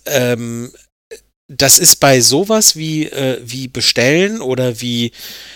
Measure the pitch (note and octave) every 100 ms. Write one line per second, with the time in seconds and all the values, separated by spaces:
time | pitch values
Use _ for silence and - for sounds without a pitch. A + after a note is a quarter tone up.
0 | - C#3+ B2 A#2+ A#2+ A#2 B2 - _ _
1 | - - _ _ - C3+ C#3 - E3 -
2 | C#3+ C3 A2+ G#3+ G3+ A3 G#3 D#3 D#3+ D#3
3 | D3+ - C3 A#2+ A#2+ B2 B2+ B2+ - -
4 | B2 D#3+ G3 A3 B2+ B2+ B2+ A2+ A#2+ A#2+
5 | A#2 - - - -